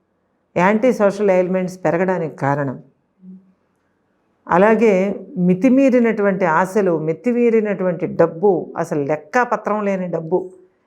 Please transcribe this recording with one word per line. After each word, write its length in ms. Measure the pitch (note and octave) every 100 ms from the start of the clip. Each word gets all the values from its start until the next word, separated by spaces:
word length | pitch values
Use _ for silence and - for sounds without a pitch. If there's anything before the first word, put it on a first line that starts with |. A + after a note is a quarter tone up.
| _ _ _ _ _ -
యాంటీ 360 | F3+ G#3+ B3+
సోషల్ 380 | A3 G#3 G3 G#3
ఎలిమెంట్స్ 540 | F#3 F3+ F#3 F#3 F3+
పెరగడానికి 520 | D#3 E3 F#3 F3+ D#3+ C#3+
కారణం. 460 | C#3 C#3+ C#3 B2 - _ _ _ F#3 F#3 _ _ _ _ _ _ _ _ _ _ -
అలాగే 720 | E3+ G3+ A3 A3+ F#3 F#3+ - - -
మితిమీరినటువంటి 1080 | F3+ F3+ C4 C4 C#4 B3 A#3 G#3+ G3+ G3
ఆశలు, 540 | F#3 D#3+ F#3 F#3+ F#3 E3
మితిమీరినటువంటి 1080 | D#3 D#3+ B3 A#3+ A#3+ A3+ G#3+ F#3+ F#3 E3+ E3+
డబ్బు, 680 | - E3 D#3+ G3+ E3+ C#3+ -
అసలు 260 | D#3+ D#3+
లెక్కాపత్రం 840 | C#3+ D#3 - B3+ B3 G#3+ G#3+ G#3
లేని 240 | G#3 F#3+ F3+
డబ్బు 420 | E3 D#3+ F3 - - _ _